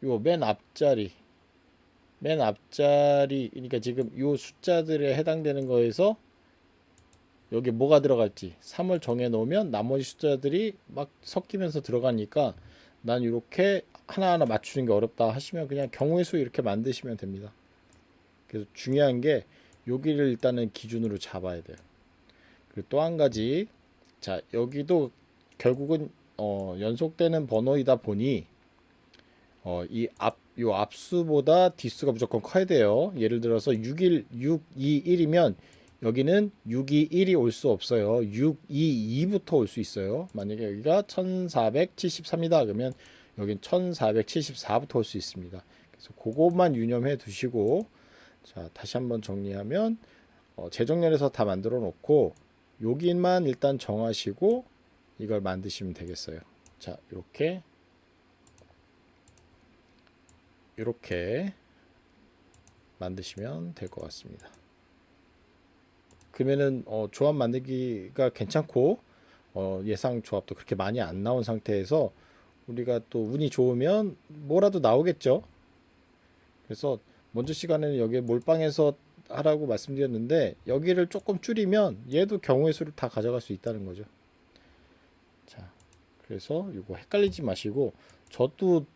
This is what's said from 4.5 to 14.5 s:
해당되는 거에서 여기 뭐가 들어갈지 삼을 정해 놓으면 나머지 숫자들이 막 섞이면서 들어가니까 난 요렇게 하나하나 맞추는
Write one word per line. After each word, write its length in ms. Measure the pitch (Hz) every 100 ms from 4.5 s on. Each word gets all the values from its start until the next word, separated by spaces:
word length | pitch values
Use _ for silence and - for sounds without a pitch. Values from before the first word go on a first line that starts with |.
| - - 170 160 156 143 135
해당되는 500 | 165 160 151 139 135
거에서 520 | 123 117 110 196 220 _ _ _ _ _ _ _ _ _ _ _ _ -
여기 200 | 113 127
뭐가 300 | 113 139 151
들어갈지 540 | 139 123 104 - 92 -
삼을 400 | - - 185 175
정해 300 | 127 120 123
놓으면 420 | 113 113 190 190
나머지 320 | 104 113 135
숫자들이 720 | 131 - 151 139 139 170 220 196 -
막 220 | - 143 _
섞이면서 600 | - 190 - 196 180 151
들어가니까 720 | - 120 127 113 104 147 131 - - - - _
난 220 | 113 123
요렇게 600 | 120 117 - - 196 190 - - -
하나하나 380 | - 190 170
맞추는 420 | 131